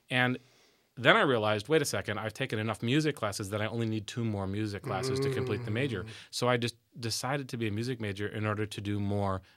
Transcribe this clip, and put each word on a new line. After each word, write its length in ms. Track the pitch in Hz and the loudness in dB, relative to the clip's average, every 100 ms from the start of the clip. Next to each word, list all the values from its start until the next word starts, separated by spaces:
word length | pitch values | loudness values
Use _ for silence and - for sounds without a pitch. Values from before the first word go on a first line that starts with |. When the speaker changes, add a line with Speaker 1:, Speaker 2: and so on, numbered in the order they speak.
| - | -4
Speaker 1:
And 280 | 127 127 127 - _ _ _ _ - | 0 2 0 -8 _ _ _ _ 2
then 180 | 123 208 | 6 6
I 60 | |
realized, 480 | 175 120 107 107 104 | 6 4 4 2 4
"Wait 120 | 156 | 2
a 40 | 139 | 2
second, 320 | 104 95 104 | 0 -2 -4
I've 140 | 107 | -4
taken 260 | - 135 110 | -4 -2 0
enough 240 | 110 107 | -2 0
music 320 | 117 143 156 135 | 2 2 2 0
classes 360 | 107 101 101 | -2 -4 -4
that 100 | 104 | -2
I 60 | 107 | -2
only 180 | 117 113 | 0 0
need 180 | 110 104 | -2 -4
two 200 | - 113 | -4 -2
more 200 | 101 95 | -2 -2
music 380 | 98 110 101 | -2 -4 -4
classes 340 | - 95 95 135 | -4 -2 -2 0
to 80 | 139 | 0
complete 340 | - 98 107 | 0 -2 -2
the 80 | 113 | -2
major." 320 | 107 139 101 | -2 -2 -4
Speaker 2:
Mm. 40 | 110 - - | -6 -12 -12
Speaker 1:
So 200 | - 123 | 0 2
I 80 | 123 | 2
just 180 | 117 - _ - | 0 -6 _ -8
decided 480 | 117 - 127 143 131 | -6 -4 -2 -2 -4
to 80 | 123 | -4
be 120 | 113 | -2
a 20 | |
music 300 | 101 120 120 | -2 -4 -4
major 260 | 107 98 104 | -4 -4 -4
in 180 | 110 107 | -2 -2
order 200 | 104 107 | 0 -2
to 160 | - | -4
do 180 | 101 104 | -2 0
more, 420 | 101 101 98 95 - | 0 2 0 0 -6